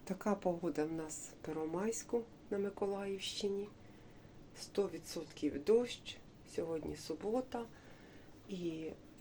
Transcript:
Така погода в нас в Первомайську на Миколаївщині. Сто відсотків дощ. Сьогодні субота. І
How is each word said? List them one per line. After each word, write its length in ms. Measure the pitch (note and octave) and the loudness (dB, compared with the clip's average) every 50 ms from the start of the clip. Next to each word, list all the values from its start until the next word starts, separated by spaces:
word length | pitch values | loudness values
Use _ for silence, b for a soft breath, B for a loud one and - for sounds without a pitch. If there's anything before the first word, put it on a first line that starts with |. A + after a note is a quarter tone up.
| - | -2
Така 300 | - F#3+ - - G#3+ G3+ | -2 -2 0 4 2 2
погода 500 | F#3+ - F3+ E3+ E3+ F3+ E3+ D3 D3+ D3+ | 4 4 2 2 4 2 2 4 4 2
в 80 | D#3+ | 4
нас 380 | E3 E3 D#3+ D#3 - - - - | 2 -2 -2 -4 -4 -6 -8 -10
в 140 | - - - | -10 -6 -4
Первомайську 760 | D#3 D#3 D#3 D#3 D#3+ E3 F3 G3+ A3+ A3+ - - - - A#3+ A3+ - - - - - | -2 0 0 0 2 2 2 2 2 2 0 0 2 2 2 2 0 -10 -16 -4 0
на 80 | G#3 G3+ | 2 2
Миколаївщині. 1080 | G3+ G3+ G3 - G3+ G3 G3 G3 G3 G3 G3 F#3+ - - - - - G3+ G4+ G4+ G4+ G#4 - B B B B B B B B B B B B B - - - - | 2 2 2 2 2 2 2 2 0 0 -2 0 -2 -2 0 2 2 2 2 2 0 -4 -8 B B B B B B B B B B B B B -16 -14 -10 -10
Сто 280 | - - - G3+ G3+ F3+ | -10 0 4 4 4 4
відсотків 760 | D#3+ E3 - - - E3+ D#3 - - - - C#3+ - C#3+ D3 | 0 -6 -8 -4 -4 -4 -4 -4 -4 0 0 2 2 2 8
дощ. 540 | G3 A3 A#3 B3 A#3+ - - - - - - - - - - - - - | 8 8 8 8 4 -2 -6 -8 -10 -10 -10 -14 -16 -18 -18 -16 -4 -2
Сьогодні 420 | - E3+ E3 E3 D#3 D3+ D#3 D3+ | -2 0 2 0 0 0 -2 -4
субота. 720 | D3+ - - D#3+ D#3 - G#3 A3+ C4 B3+ - - A#3 A#3 A3+ B B B B B B B B B B B B B B - - | -4 -2 -4 -2 0 2 4 4 4 2 2 -2 -4 -4 -6 B B B B B B B B B B B B B B -8 -6
І 420 | G3 F3+ F3 E3 D#3+ D#3+ D#3+ D#3+ - - - - - - | -4 0 0 0 0 0 -4 -4 -6 -8 -12 -16 -16 -16